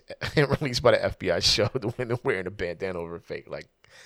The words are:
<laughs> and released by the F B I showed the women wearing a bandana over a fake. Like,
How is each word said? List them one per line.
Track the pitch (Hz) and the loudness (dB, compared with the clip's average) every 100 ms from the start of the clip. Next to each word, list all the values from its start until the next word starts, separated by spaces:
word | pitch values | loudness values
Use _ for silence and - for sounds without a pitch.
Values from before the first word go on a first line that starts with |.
| - - | -10 -10
<laughs> | - - | -2 2
and | 139 135 | 2 2
released | 143 120 | -2 2
by | 123 | 4
the | 107 | 6
F | 98 - | 2 -2
B | 92 | 0
I | 87 | 2
showed | - - 104 131 | 2 2 2 0
the | 107 - | -4 -4
women | 120 120 | -4 -2
wearing | 139 95 92 | 0 -2 -2
a | |
bandana | 104 87 85 95 87 | -6 -6 -4 -6 -4
over | 85 85 | -6 -10
a | |
fake. | - - - | -10 -12 -10
Like, | 73 - _ _ - | -12 -14 _ _ -20